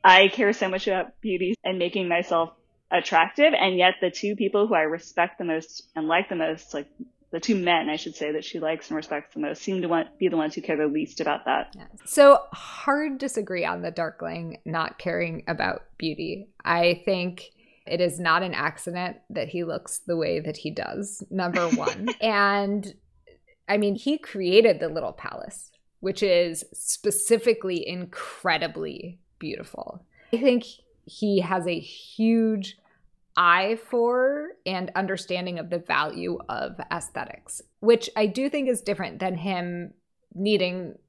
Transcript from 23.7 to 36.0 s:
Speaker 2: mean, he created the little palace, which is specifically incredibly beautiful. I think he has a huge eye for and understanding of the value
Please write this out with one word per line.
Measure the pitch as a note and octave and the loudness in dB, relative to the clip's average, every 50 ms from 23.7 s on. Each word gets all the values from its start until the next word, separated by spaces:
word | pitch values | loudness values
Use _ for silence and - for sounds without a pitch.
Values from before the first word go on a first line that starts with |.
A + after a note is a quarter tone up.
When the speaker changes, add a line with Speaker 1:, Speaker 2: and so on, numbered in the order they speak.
| G3+ | 0
Speaker 2:
mean, | G#3 G#3 G3+ G3 | 2 2 0 0
he | A3+ - C4+ D4 | -2 -2 -2 -2
created | D4+ - - - G3+ F#3 F3 F3+ G#3+ A3+ A3+ F3+ D3+ | -2 -4 -10 -8 -4 0 6 8 8 8 8 4 4
the | F3 D#3+ | 0 -4
little | D#3 D#3+ C3+ G2 | -4 -4 -6 -6
palace, | - - - - - - - - - - - - _ _ _ _ _ _ | -8 -10 -12 -10 -10 -10 -12 -14 -16 -18 -20 -20 _ _ _ _ _ _
which | - F#3+ F#3+ - | -6 -6 -2 0
is | G#3 G3 F3+ F3 F3 E3+ E3 - - - | 2 4 4 4 4 2 0 -8 -10 -12
specifically | - - - - - - - G#3 G3 - - - A#3 A3+ A3+ B3 A3 A3+ - F#3+ F3+ E3+ - | -14 -10 -6 -6 -6 -2 -2 -2 0 0 2 2 2 4 4 2 0 2 0 -4 -4 -4 -4
incredibly | - F3 F3+ F3+ F3 - - - - - - - F#3 E3 D#3+ E3 D#3+ D#3+ D#3+ D#3+ D#3 C#3 - - F3 F3 F3+ _ _ _ _ | -6 -8 -8 -10 -12 -12 -14 -12 -12 -14 -4 0 0 0 0 0 -4 -4 -6 -8 -8 -8 -10 -12 -14 -14 -16 _ _ _ _
beautiful. | E3 D3+ - - - - - - - - - - - _ _ _ _ _ | -10 -8 -8 -8 -12 -14 -14 -14 -14 -12 -14 -18 -20 _ _ _ _ _
I | - A#3 | -2 4
think | B3 C4+ B3 A#3+ - - - _ _ _ _ _ _ | 4 4 4 4 0 -4 -18 _ _ _ _ _ _
he | - - - G#3+ G#3 G3+ F#3+ | -20 -8 -4 -2 2 2 2
has | F3 E3+ F#3+ F#3 E3+ | 2 2 -2 -2 0
a | F3+ F3 E3 | -2 -4 -4
huge | D#3 - - - - - - - A3 A3+ A3+ A3+ A3+ A3 A3 G3+ F#3+ - - _ _ _ _ _ _ _ _ _ _ _ _ | -6 -12 -18 -18 -20 -18 -4 0 2 4 4 4 4 2 0 -2 -6 -8 -12 _ _ _ _ _ _ _ _ _ _ _ _
eye | - F3 F3 E3+ F3+ F#3+ G3+ A3+ A3+ - - | 2 4 6 6 4 4 0 -2 -4 -6 -4
for | - A#3+ A#3 A#3+ B3 B3 B3+ C4+ C#4+ D4 D4+ E4+ - _ _ | 0 2 2 2 2 2 2 2 0 -2 -6 -10 -14 _ _
and | - F#3+ F#3 F#3 F3+ - | -4 -4 -4 -4 -4 -2
understanding | F3+ G3 F#3 F#3+ F#3 - - F3+ F3+ F3+ F3+ F3+ E3 | -2 -2 -2 -2 -4 -4 -4 -4 -4 -4 -4 -6 -8
of | D#3 E3+ | -6 -6
the | F3 F3 | -6 -6
value | E3+ - E3+ C#3+ | -4 0 0 0